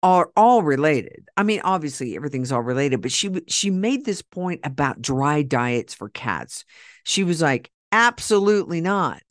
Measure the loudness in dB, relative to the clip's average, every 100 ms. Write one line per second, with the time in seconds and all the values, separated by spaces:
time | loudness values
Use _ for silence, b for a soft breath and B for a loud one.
0 | 4 4 2 4 6 6 4 2 2 0
1 | -2 -14 -8 -2 0 0 0 -2 -2 -8
2 | -8 -6 -6 -6 -2 -2 -2 0 0 0
3 | -2 -4 -2 -4 -4 -2 0 0 0 -2
4 | -2 -6 -8 -8 -6 -6 -8 -2 -2 -2
5 | -4 0 2 2 0 0 0 -2 -4 -12
6 | -14 -10 -6 -6 -6 -14 -16 B B B
7 | -6 -2 0 2 2 0 -4 _ _ 2
8 | 2 0 0 2 4 2 0 -2 -2 0
9 | -2 -4 _